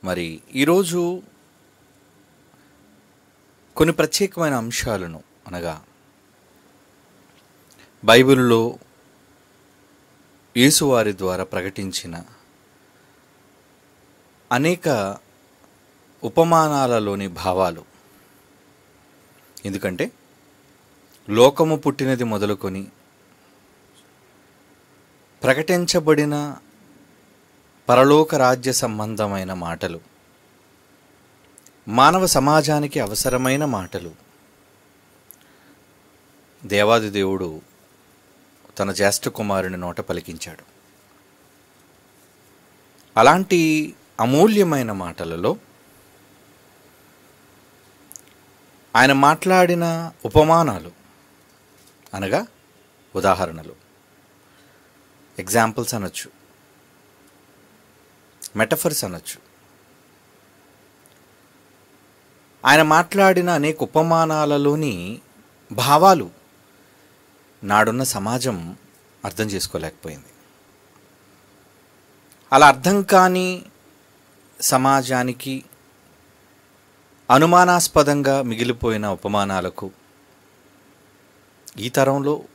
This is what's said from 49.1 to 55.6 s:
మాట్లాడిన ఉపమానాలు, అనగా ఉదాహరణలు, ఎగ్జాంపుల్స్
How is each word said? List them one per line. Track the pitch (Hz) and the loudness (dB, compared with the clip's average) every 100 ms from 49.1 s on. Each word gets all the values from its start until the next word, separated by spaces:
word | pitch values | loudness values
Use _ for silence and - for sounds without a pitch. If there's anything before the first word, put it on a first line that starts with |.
మాట్లాడిన | 139 139 160 190 185 180 175 170 165 165 - 117 | 4 4 2 2 2 4 2 -2 -6 -10 -10 0
ఉపమానాలు, | 151 156 165 160 95 80 _ _ _ _ _ _ _ _ _ _ _ _ | 2 4 4 2 -4 -12 _ _ _ _ _ _ _ _ _ _ _ _
అనగా | 98 98 131 233 _ _ _ _ _ _ 98 | -10 -4 -4 -6 _ _ _ _ _ _ -2
ఉదాహరణలు, | 95 92 87 80 78 - _ _ _ _ _ _ _ _ _ _ _ _ _ _ _ - | 0 0 -2 -8 -18 -20 _ _ _ _ _ _ _ _ _ _ _ _ _ _ _ -18
ఎగ్జాంపుల్స్ | 92 113 | -4 0